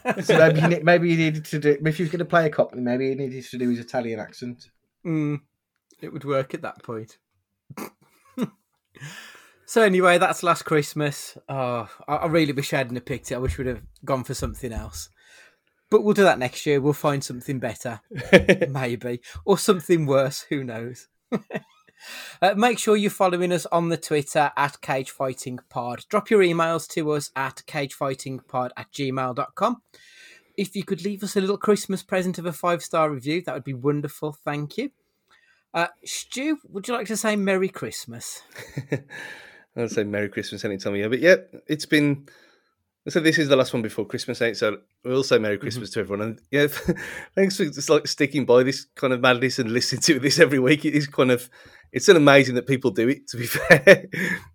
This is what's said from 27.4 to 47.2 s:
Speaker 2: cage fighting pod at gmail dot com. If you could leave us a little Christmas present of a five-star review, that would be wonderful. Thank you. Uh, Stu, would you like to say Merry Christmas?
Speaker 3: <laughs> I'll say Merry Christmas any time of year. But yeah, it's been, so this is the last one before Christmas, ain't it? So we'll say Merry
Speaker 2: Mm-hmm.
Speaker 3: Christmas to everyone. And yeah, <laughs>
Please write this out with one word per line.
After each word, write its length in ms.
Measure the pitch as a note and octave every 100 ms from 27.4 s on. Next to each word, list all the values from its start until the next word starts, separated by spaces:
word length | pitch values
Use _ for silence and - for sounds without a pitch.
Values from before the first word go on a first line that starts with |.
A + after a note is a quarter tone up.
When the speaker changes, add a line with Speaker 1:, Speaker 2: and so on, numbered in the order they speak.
| C3 - -
Speaker 2:
cage 280 | D#3 C#3
fighting 440 | - C#3 C3 C3+ C3
pod 320 | - B2+ B2 -
at 160 | -
gmail 420 | - C3+ C3+ C3
dot 200 | A#2 -
com. 260 | - G#3+ A#3+ _ - _ - - - _ -
If 180 | G3 G3+
you 80 |
could 180 | - F3+
leave 220 | G3 G3
us 120 | G3+ G3+
a 40 |
little 160 | F#3+ G3+
Christmas 460 | - G3+ - F#3
present 360 | - F#3 F#3 F3
of 60 |
a 80 | E3+
five-star 580 | D3+ F3 E3+ - E3 D#3
review, 300 | C#3 C3 E3+
that 120 | -
would 100 | C#3+
be 80 | C#3
wonderful. 640 | B2+ C#3 D3 D3 - D3+ D3
Thank 320 | D3+ D3 D3 -
you. 140 | C#4 _ _ _ _ _ _ _ _
Uh, 140 | E3 F3 _
Stu, 540 | - - - B3 D4 D4 _
would 180 | G3 G3
you 60 |
like 140 | A#3+ G3+
to 100 | G#3+
say 180 | G#3+
Merry 360 | G#3 G3 F#3+ F#3+
Christmas? 720 | - A2+ - - A#2 - - _ - - - - C#3+ -
Speaker 3:
<laughs> 640 | - - - - - _ -
I'll 120 | A2+
say 160 | G#2
Merry 240 | G#2 G#2 G#2
Christmas 380 | G#2+ G2 G2+ G#2+
any 100 | F#2+
time 160 | G#2+
of 60 | G2+
year. 100 | G#2+
But 120 | B2+
yeah, 160 | E3 - - - -
it's 200 | D3+ -
been, 420 | D3+ D3 C#3+ - _ _ _ _ _ _ _ -
so 120 | F3
this 180 | D#3+ D#3+
is 100 | C#3+
the 80 | C3+
last 160 | B2+
one 100 | B2
before 220 | A2 - G2+
Christmas, 340 | A#2+ - A#2
ain't 100 | A#2
it? 60 | G2+
So 200 | G#2+ G#2 _ _
we'll 220 | B2 C3
say 140 | C3 B2
Merry 180 | G#2+ G2+
Speaker 2:
Mm-hmm. 60 |
Speaker 3:
Christmas 280 | - A#2+ G2+
to 80 | A2+
everyone. 260 | F#2+ G2+ A2
And 120 | A2 -
yeah, 160 | C#3+ D3
<laughs> 680 | - - D#3+ - -